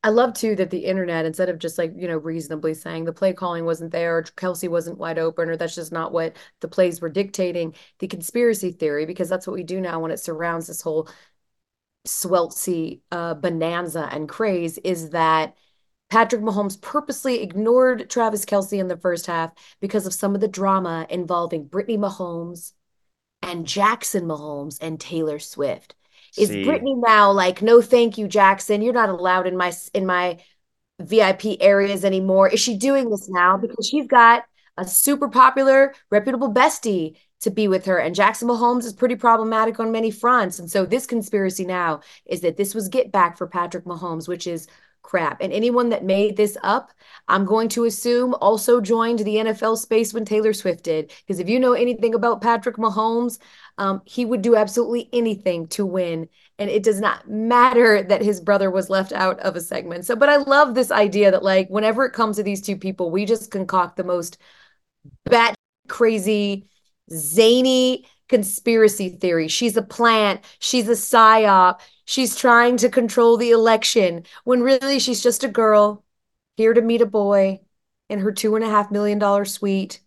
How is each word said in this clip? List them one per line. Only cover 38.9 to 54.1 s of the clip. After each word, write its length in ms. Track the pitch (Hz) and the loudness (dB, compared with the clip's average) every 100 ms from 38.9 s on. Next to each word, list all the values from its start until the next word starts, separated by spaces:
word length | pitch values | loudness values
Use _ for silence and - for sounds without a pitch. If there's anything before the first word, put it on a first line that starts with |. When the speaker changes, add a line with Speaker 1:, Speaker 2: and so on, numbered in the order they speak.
Speaker 1:
pretty 220 | 196 247 240 | -2 -2 2
problematic 600 | 240 226 220 220 226 226 | 2 2 2 0 0 -2
on 140 | 220 | -4
many 180 | 220 226 | -2 -4
fronts. 480 | 214 240 254 190 180 | -2 0 2 0 -6
And 120 | 170 | -4
so 160 | 202 185 | -2 0
this 180 | 247 | -2
conspiracy 640 | 254 233 196 208 190 190 185 | -2 -6 -4 -2 -2 -4 -6
now 340 | 180 170 151 _ - | -2 -2 -4 _ -20
is 160 | - 180 | -8 -4
that 160 | 170 165 | -2 -2
this 180 | 202 | -4
was 140 | 220 190 | -4 -4
get 240 | 262 - | -2 0
back 240 | 196 175 170 | 2 0 0
for 100 | 170 | -8
Patrick 380 | 180 175 175 | -6 -6 -8
Mahomes, 420 | 170 170 180 165 160 | -10 -10 -8 -8 -8
which 200 | 175 175 | -8 -8
is 200 | 165 - _ _ _ | -10 -12 _ _ _
crap. 360 | - 185 160 - | -6 -2 -2 -4
And 120 | 190 | -6
anyone 360 | 175 233 247 240 | -2 0 2 0
that 160 | 220 | -2
made 320 | 185 196 208 202 | 0 0 0 0
this 200 | 208 202 | -2 0
up, 300 | 190 208 - _ _ - - | -2 -2 -4 _ _ -20 -2
I'm 180 | 190 | 0
going 240 | 196 220 226 | 2 0 0
to 160 | 240 233 | 0 -2
assume 480 | - 240 240 254 | -2 0 0 0
also 460 | 247 196 214 233 240 | 2 2 2 2 2
joined 380 | 196 226 233 233 | 4 0 2 0
the 220 | 214 214 | 0 0
N 80 | 220 | 0
F 120 | 220 | -2
L 140 | 220 226 | -2 -2
space 380 | - 226 220 | 0 0 0
when 100 | 226 | -4
Taylor 280 | 214 214 220 | -2 0 0
Swift 320 | 208 190 170 | 0 -4 -4
did. 280 | - 156 151 - _ | -4 -4 -4 -14 _
'Cause 140 | 185 | -6
if 80 | 175 | 0
you 100 | 247 | 2
know 140 | 254 | 2
anything 420 | 240 240 233 226 | 2 0 0 0
about 260 | 226 240 226 | 0 0 0
Patrick 360 | 220 233 247 214 | 0 0 -2 -2
Mahomes, 640 | 220 196 220 233 240 226 _ _ - - | -2 0 -2 0 -4 -6 _ _ -20 -6
um, 240 | 196 196 | -4 -4
he 200 | _ | _